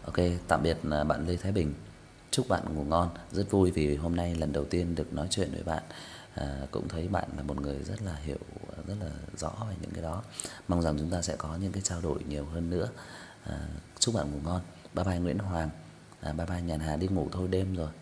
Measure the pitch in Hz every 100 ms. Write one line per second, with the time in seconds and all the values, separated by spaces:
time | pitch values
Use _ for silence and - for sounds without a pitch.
0 | - - 90 87 - 78 82 80 80 76
1 | 73 73 80 87 95 101 78 71 - -
2 | - - - - 123 90 - 78 71 82
3 | 87 - - - 98 98 92 87 76 73
4 | 82 87 87 82 76 73 71 87 87 82
5 | 76 76 85 - 90 82 82 80 - -
6 | - - - - 71 69 67 - - 82
7 | 87 95 - 73 71 71 71 69 73 101
8 | 98 76 73 67 - - - - 85 104
9 | 87 73 73 - 78 - 110 90 - 85
10 | 82 87 - - - - - 87 82 73
11 | 80 87 82 76 80 82 98 95 - 87
12 | 85 73 76 73 73 82 85 87 110 -
13 | - - - - - 71 73 76 - -
14 | 120 113 71 71 76 90 87 - - -
15 | 95 87 87 98 98 85 78 - - -
16 | - - - 76 85 90 85 78 78 76
17 | 92 92 - 90 92 92 95 92 78 -